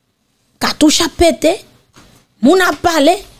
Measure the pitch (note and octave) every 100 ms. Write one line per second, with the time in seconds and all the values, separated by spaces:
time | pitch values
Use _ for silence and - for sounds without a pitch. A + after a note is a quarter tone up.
0 | _ _ _ _ _ _ - - D4+ -
1 | E4 - E4+ - D#4 G4 - _ _ _
2 | _ _ _ _ B3 F#4+ F4 D4 F4 E4
3 | C#4+ G4+ -